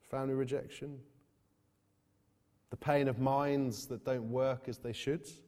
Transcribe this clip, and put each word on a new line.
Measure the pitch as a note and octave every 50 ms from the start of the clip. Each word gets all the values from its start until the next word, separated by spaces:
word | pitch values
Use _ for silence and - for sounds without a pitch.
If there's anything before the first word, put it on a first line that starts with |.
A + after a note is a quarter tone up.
| _ -
family | - C3+ C3+ C3+ C3
rejection. | C3 C3+ B2+ C3+ C3+ - - - - - D3 C#3+ C3 A#2+ - _ - _ _ _ _ _ _ _ _ _ _ _ _ _ _ _ _ _ _ _ _ _ _ _ _ _ _ _ _ _ _
The | -
pain | - - D3+ D3 C#3+ C#3
of | C3+ B2 A2
minds | C3 C3+ C3+ C#3 C#3+ C#3+ C#3+ C#3 C#3 B2+ A2 - -
that | - B2+ A2 -
don't | C3+ C3 B2 A2+ A2+
work | A#2+ B2+ C3 C3+ B2+ B2 -
as | - A#2 -
they | - A#2+ A2
should. | - - C#3 C#3+ E3+ - - - - -